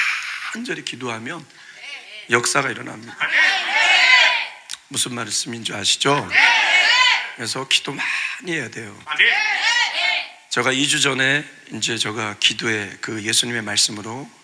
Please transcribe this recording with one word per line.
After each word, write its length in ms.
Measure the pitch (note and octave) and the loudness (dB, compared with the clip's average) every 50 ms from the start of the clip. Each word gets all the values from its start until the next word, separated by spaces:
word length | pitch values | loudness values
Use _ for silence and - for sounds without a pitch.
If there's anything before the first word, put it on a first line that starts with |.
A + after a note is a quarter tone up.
| - - - - - - - - - - - | 4 2 -2 -4 -6 -8 -8 -8 -8 -8 -8
간절히 320 | A3+ A#3+ C4 E3+ D3+ D3 | -8 -6 -6 -6 -6 -6
기도하면 640 | - - A#2+ B2+ B2 A2+ A2 A2+ C3+ E3+ D#3+ D3+ - - - - - - - - - - - - - - - - - | -8 -10 -6 -6 -6 -6 -6 -6 -8 -10 -10 -12 -16 -20 -20 -20 -20 -20 -18 -16 -14 -14 -14 -16 -16 -18 -18 -4 0
역사가 400 | A#2 A#2 A#2 - - C#3+ C#3 C3 | 0 2 2 2 0 0 0 0
일어납니다. 460 | A2 A2 B2 - G#2+ G#2+ A2+ A#2 - - D3+ - - D4 - - G4 F#4 F4 - - A4 - - F#4 - - - B4+ - E5 - B5 A5+ - - - - - - - - - _ | -4 -6 -8 -10 -12 -12 -14 -14 -8 -6 -4 0 2 4 4 4 2 0 -2 -2 0 2 4 4 4 6 6 8 8 8 6 6 4 0 -2 -6 -10 -16 -14 -14 -14 -14 -12 _
무슨 260 | C#3+ A#2+ - - B2 | -4 -4 -4 -2 -4
말씀인 500 | A#2+ A2+ G#2 G2+ - - - A#2 A#2 A2 | -6 -6 -4 -4 -4 -4 -4 -6 -8 -6
줄 120 | C3 B2 | -6 -6
아시죠? 520 | G#2 G2 - - - - C3+ C#3+ C#3+ G#2+ F2+ - - C#4 - - - - F#4+ F#4+ F#4 F4+ - B4 B4+ B4+ B4+ - - - - - | -2 0 0 0 2 4 2 2 2 2 2 2 4 4 6 4 4 4 4 4 4 4 4 4 4 4 4 4 2 -2 -6 -8
그래서 320 | - A2+ A2 - C3 C3+ - | -8 -6 -6 -4 -6 -2 0
기도 240 | - - - - C#3 | 0 0 0 -2 -6
많이 600 | - - - - - - - - - - F3+ E3 | -4 -4 -4 -4 -4 -4 -6 -8 -8 -8 -6 -4
해야 160 | D#3 B2 G#2+ | -4 -4 -6
돼요. 280 | G#2+ A2 A2+ G#2 G#2 - - - D3+ - G3+ B3 F#4 G#4 A4 A5 G4 - - A#4 - A#4+ A#4 - - - E5 - - - - - - - - - | -8 -10 -12 -12 -14 -16 -8 -6 0 4 4 4 4 2 0 0 -2 0 0 2 2 2 2 0 0 -2 -2 0 -2 -2 -4 -8 -12 -20 -12 -4
제가 220 | - B2 A#2 C3 C3 | -2 0 2 2 2
이 160 | C3 D3 C#3+ | 2 2 2
주 120 | C#3+ D3+ | 2 2
전에 440 | C#3 C#3 C3 B2+ C3 C3+ C#3 D3 D3 - - - - - - | 4 2 4 2 2 2 2 2 0 -4 -12 -20 -16 -12 -6
이제 260 | A2 G#2+ - A#2 A2 | -4 -2 -2 -2 -2
제가 380 | - G#2+ G#2 A#2 A2 G#2 G2+ - | -2 -2 -2 -4 -4 -6 -4 0
기도의, 580 | - - A#2 A2 B2 A#2+ A2 G#2+ G2+ F#2+ - - | 0 0 0 2 0 0 0 0 -2 -6 -8 -10
그 220 | - - A#2 A2 G#2 | -8 -6 -6 -4 -2
예수님의 400 | A2 A2 - - A#2+ A#2+ A#2 G#2+ | 0 0 0 0 0 -2 -4 -4
말씀으로 680 | G#2 G2+ G#2 - - G#2+ G#2 G2+ A2 A2+ C3 C#3+ - - - | -2 0 0 0 0 0 -6 -8 -10 -10 -10 -12 -14 -18 -14